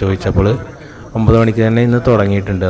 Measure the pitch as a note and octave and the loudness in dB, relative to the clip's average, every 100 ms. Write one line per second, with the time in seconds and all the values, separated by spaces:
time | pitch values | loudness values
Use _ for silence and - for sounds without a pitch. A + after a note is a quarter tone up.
0 | F#2+ F#2+ G2+ F2+ G2+ A#2 - - - - | -4 -2 -2 0 0 -2 -8 -18 -20 -20
1 | - A2+ A2 A2+ A2 G#2+ A2 A2+ A#2+ A#2+ | -10 -2 2 4 2 2 0 2 0 0
2 | A#2+ A2+ G2+ G2+ G2 F#2+ | 2 2 2 -2 -2 -4